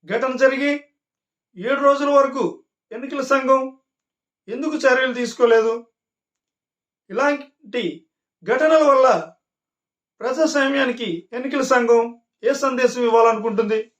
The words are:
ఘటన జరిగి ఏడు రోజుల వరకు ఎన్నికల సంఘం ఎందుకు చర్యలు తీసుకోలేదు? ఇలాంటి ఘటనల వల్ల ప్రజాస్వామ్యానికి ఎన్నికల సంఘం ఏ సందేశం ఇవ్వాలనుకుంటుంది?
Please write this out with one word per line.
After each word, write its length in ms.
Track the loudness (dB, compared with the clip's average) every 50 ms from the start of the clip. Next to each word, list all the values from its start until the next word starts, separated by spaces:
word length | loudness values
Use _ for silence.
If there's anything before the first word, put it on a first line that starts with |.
| _ -6
ఘటన 220 | -4 -4 -4 -4 0 2 2
జరిగి 280 | 2 2 0 -2 -2 -2 -4 -8 _ _ _ _ _ _ _ _ _ _ _ _ _ _
ఏడు 240 | -10 -4 -4 -2 2 2
రోజుల 220 | 2 2 2 0 2 4
వరకు 260 | 4 4 2 -2 -4 -4 -4 -6 -10 _ _ _ _ _ _
ఎన్నికల 300 | -14 -14 -12 -10 -8 -8 -2 0
సంఘం 300 | 0 0 2 2 0 0 0 -4 -12 _ _ _ _ _ _ _ _ _ _ _ _ _ _
ఎందుకు 280 | -14 -10 -8 -6 -6 -6 0 2
చర్యలు 320 | 2 2 2 0 -4 -4 -6
తీసుకోలేదు? 520 | -8 -8 -2 0 2 4 4 4 2 0 -4 -6 -10 _ _ _ _ _ _ _ _ _ _ _ _ _ _ _ _ _ _ _ _ _ _ _ _ _ -4
ఇలాంటి 720 | -2 0 0 -2 -2 -8 _ _ _ _ -8 -8 -6 -6 -6 -8 -10 _ _ _ _ _ _ _ _ -4 -4
ఘటనల 320 | -2 0 2 4 4 4 4 4
వల్ల 160 | 4 4 4 4 2 2 -2 -10 _ _ _ _ _ _ _ _ _ _ _ _ _ _ _ _ _ _
ప్రజాస్వామ్యానికి 880 | -8 -6 -2 0 0 0 2 0 0 0 0 0 -2 -2 -4 -6 -6 -8 -8 -8 -10 _ -12
ఎన్నికల 260 | -10 -8 -6 -4 -4 -2 0 0
సంఘం 300 | 0 4 4 2 2 2 -2 -8 _ _ _ _ _ -2 -2
ఏ 40 | -2 0 -2
సందేశం 380 | -4 -2 0 0 0 0 0 0 2
ఇవ్వాలనుకుంటుంది? 680 | 4 4 4 4 2 0 -4 -4 -2 -2 -2 -2 -2 -4 -4 _ _